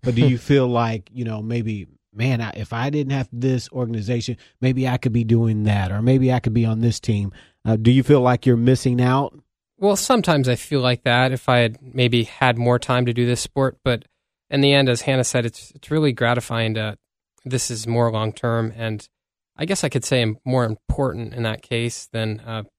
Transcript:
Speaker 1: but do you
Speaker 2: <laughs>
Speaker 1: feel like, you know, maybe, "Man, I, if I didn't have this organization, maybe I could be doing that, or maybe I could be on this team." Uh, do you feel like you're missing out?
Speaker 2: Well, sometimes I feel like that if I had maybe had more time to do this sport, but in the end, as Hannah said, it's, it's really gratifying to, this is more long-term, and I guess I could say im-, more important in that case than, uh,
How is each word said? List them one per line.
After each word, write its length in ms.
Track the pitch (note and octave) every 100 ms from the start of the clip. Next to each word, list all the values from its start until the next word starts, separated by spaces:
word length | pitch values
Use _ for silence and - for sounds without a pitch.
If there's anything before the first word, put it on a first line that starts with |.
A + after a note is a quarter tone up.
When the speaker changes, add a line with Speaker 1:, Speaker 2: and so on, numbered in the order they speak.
Speaker 1:
but 140 | B2+ A2+
do 100 | C#3
you 120 | B2
Speaker 2:
<laughs> 120 | -
Speaker 1:
feel 180 | C#3 B2+
like, 420 | A#2+ A#2 A2+ -
you 120 | B2 A#2
know, 160 | A2
maybe, 460 | A2 A#2+ A2 G#2 D2+ _ _
"Man, 260 | G#2 B2 B2
I, 120 | A2
if 200 | - -
I 180 | A#2 C3
didn't 220 | D3+ C3+
have 160 | C3+ B2+
this 360 | A#2+ C3 B2+ -
organization, 640 | C3 A#2+ A2+ G2+ A#2+ A2+ A#2 - _
maybe 260 | B2+ C3 C3
I 80 | B2+
could 160 | B2+
be 140 | A2+ A2+
doing 380 | A#2 A#2 G#2+
that, 280 | G#2+ G2+ F#2
or 100 | G2+
maybe 300 | A#2 C3+ B2+
I 80 | B2
could 140 | -
be 120 | A2 A2+
on 140 | A2
this 220 | A#2 G#2+
team." 320 | - G#2 G2+ - - _ -
Uh, 100 | G#2+
do 160 | A2
you 120 | C3
feel 180 | C3 C#3+
like 240 | B2 B2 C3
you're 100 | A#2
missing 460 | A#2+ C3 C3 B2
out? 360 | B2 C3 C#3 - _ _ _ _
Speaker 2:
Well, 200 | G3+ G3
sometimes 500 | - B3 F3+ D3+ B2+
I 80 | A#2+
feel 240 | - C#3+
like 240 | B2 A#2+
that 300 | C3 A#2+ C3
if 160 | B2+ -
I 100 | B2
had 180 | A#2 A#2+
maybe 420 | C3 B2+ B2 A#2
had 340 | A2+ - C3 A#2
more 220 | A#2+ B2
time 260 | - B2 B2
to 80 |
do 120 | A#2+ A#2+
this 160 | B2
sport, 360 | - - C3 -
but 220 | C3+ A#2 - _ _ _ _
in 120 | C#3
the 100 | C#3
end, 160 | C#3 C3
as 140 | A#2+
Hannah 240 | - C3 B2
said, 200 | B2+ A#2
it's, 260 | - -
it's 200 | - -
really 220 | D#3 D3+
gratifying 640 | A#2 A#2 A#2+ - A2+ A2+ A2
to, 220 | G#2+ G#2 _ _ _ _
this 260 | C3 B2+ -
is 160 | A2+ A2+
more 240 | A#2 A#2
long-term, 640 | A2 A2 - A#2+ A#2 A2+ A2
and 280 | A2+ G#2+ - _ _ _ _ -
I 80 | E3
guess 180 | G3
I 60 | D3
could 160 | C3+ -
say 160 | C3
im-, 160 | A2+ G#2+ C3
more 180 | B2+
important 720 | A#2 A2 - A#2 C3+ F#2 A#2
in 100 | B2
that 180 | A2+ A2
case 460 | - A#2 A#2 - -
than, 260 | A#2 A2 G#2+
uh, 220 | A#2 A2+ G#2